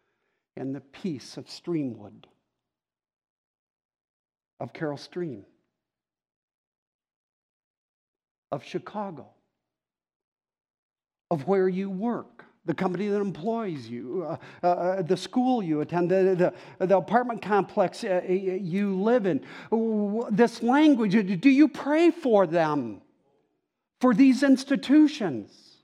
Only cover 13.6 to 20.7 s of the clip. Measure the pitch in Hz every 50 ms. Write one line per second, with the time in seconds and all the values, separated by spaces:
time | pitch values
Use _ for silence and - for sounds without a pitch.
13.6 | 226 196 160 139 117 113 120 120 - 127 147 190 165 151 165 - - - - -
14.6 | - 180 175 170 175 180 185 190 175 151 190 175 - - - 254 247 262 254 233
15.6 | 196 160 151 147 151 - 165 175 175 170 185 190 185 190 190 170 180 156 - -
16.6 | - - - - 190 180 196 185 - - 190 247 247 247 233 196 - 180 208 196
17.6 | 180 - - 214 190 170 - - 240 208 180 180 - - 180 196 196 185 185 190
18.6 | 208 165 165 196 208 202 190 185 196 226 247 247 196 190 156 135 - - - -
19.6 | - - 220 226 226 226 220 208 208 202 202 226 240 - 214 185 240 233 - -
20.6 | - 233